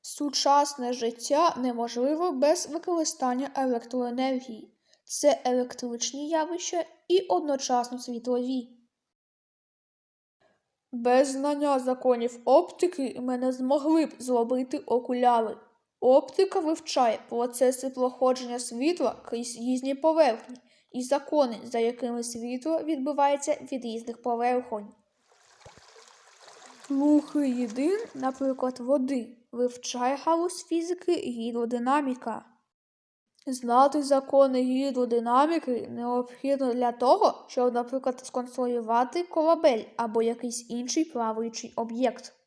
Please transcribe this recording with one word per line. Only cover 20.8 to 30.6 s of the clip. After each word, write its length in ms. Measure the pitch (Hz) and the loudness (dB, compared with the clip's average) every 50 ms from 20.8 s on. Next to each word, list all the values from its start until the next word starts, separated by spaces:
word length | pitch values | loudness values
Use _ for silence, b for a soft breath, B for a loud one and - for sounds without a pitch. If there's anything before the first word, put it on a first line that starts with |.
| b b | b b
і 100 | - 254 | -10 -10
закони, 580 | 247 254 277 285 285 - 311 302 277 240 220 202 233 | -2 0 -2 -2 0 0 2 2 2 2 -2 -10 -10
за 140 | 233 240 233 | -6 -2 0
якими 440 | 226 233 240 240 262 240 240 240 | 0 0 -2 -2 -6 -6 -4 -6
світло 600 | 233 240 - 233 226 240 254 247 - 311 330 320 | -6 -8 -8 -8 -8 -6 -8 -4 -2 -2 -2 -2
відбивається 760 | 311 302 320 269 262 294 285 277 277 285 285 277 - 302 294 - - - | 0 -2 -4 -2 -2 -2 0 2 2 2 2 0 0 -4 -4 -4 -4 -8
від 120 | 277 254 240 | -8 -8 -6
різних 380 | 233 220 233 233 240 233 - | -6 -8 -8 -8 -10 -12 -6
поверхонь. 680 | - 254 233 233 240 247 247 247 247 - 226 208 208 208 - _ _ _ _ _ _ _ _ _ _ _ - _ - - - - - - - - - - - - - - - - - - - - - - - - - - | -4 -4 -2 0 0 0 0 0 -2 -4 -10 -10 -10 -12 -20 _ _ _ _ _ _ _ _ _ _ _ -20 _ -20 -20 -20 -20 -20 -20 -20 -20 -20 -20 -20 -20 -20 -20 -20 -20 -20 -20 -20 -20 -20 -20 -20 -20 -8 -2
Рухи 540 | 277 269 285 294 302 294 294 - - 294 285 | 0 2 6 6 6 6 4 2 -2 0 2
рідин, 560 | 269 247 247 247 220 214 254 277 339 392 427 466 - - | 2 0 0 -2 -4 -2 -2 0 0 0 0 -4 -8 -10
наприклад, 640 | 269 254 262 262 - 277 269 262 262 254 254 254 254 | -6 -4 -4 -4 -2 -2 -2 0 0 -2 -4 -4 -4
води, 600 | 240 247 285 294 254 262 285 247 220 - - _ _ _ | 0 0 2 2 2 0 -2 -4 -4 -8 -16 _ _ _
вивчає 680 | - 240 247 247 247 - - - - 247 247 254 277 269 - | -4 -2 -2 -2 -2 -6 -10 -8 -4 -2 0 0 -2 0 0
галузь 400 | 320 330 330 339 359 349 - | 0 2 2 0 -2 -4 -8